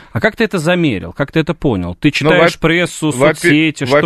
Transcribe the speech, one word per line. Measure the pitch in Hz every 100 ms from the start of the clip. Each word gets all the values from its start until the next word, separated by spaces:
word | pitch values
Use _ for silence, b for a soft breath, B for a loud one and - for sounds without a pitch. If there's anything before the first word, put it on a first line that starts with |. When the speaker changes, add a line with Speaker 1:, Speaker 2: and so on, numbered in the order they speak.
| B
Speaker 1:
А | -
как | 220 220
ты |
это | 220 185
замерил? | 156 180 160 95 85
Как | - 143
ты | 165
это | 156
понял? | - 151 98 87 87
Ты | 147
Speaker 2:
Ну, |
Speaker 1:
читаешь | - 147 175 170 -
Speaker 2:
во-, |
Speaker 1:
прессу, | 160 170 165 - 156
Speaker 2:
во-пе-, | 127 147 156
Speaker 1:
соцсети, | 170 151 160 147 127
что | 143